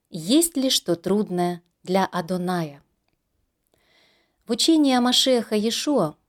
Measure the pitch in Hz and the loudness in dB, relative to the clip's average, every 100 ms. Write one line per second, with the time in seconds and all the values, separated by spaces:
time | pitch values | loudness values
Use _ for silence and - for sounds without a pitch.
0 | _ 165 165 285 339 277 262 254 - 170 | _ -10 0 2 2 0 -2 -2 -2 -4
1 | 185 202 202 175 175 175 _ _ - 190 | -2 -2 -2 -2 -2 -4 _ _ -4 -2
2 | 190 180 170 185 180 180 156 139 _ _ | 0 -4 -4 -4 -4 -4 -6 -10 _ _
3 | _ _ _ _ _ _ _ _ _ _ | _ _ _ _ _ _ _ _ _ _
4 | _ _ _ _ - 233 - 320 277 254 | _ _ _ _ -8 -2 2 4 4 4
5 | 240 - 269 247 220 214 220 220 - 277 | 2 2 2 0 0 -2 -2 -2 0 0
6 | 156 - | 0 -4